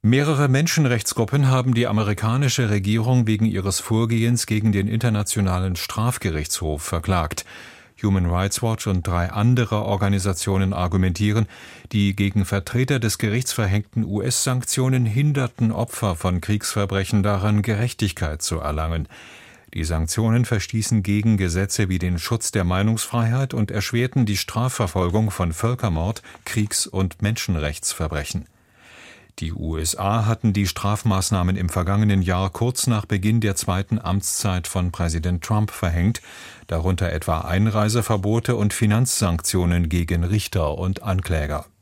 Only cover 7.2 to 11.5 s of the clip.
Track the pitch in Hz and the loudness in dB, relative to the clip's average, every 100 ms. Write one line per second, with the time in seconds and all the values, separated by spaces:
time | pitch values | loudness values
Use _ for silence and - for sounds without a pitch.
7.2 | 78 - - - - - - - 107 98 | 0 -6 -12 -18 -20 -20 -20 -4 0 2
8.2 | 87 87 98 - 113 113 - 92 87 87 | 2 0 0 -2 -2 -2 0 -2 0 0
9.2 | 90 104 110 123 117 107 104 101 98 98 | 0 2 4 4 2 0 0 0 2 2
10.2 | 98 92 - 95 95 98 90 95 92 85 | 0 -2 0 0 0 0 0 2 2 2
11.2 | 104 107 107 | 0 2 0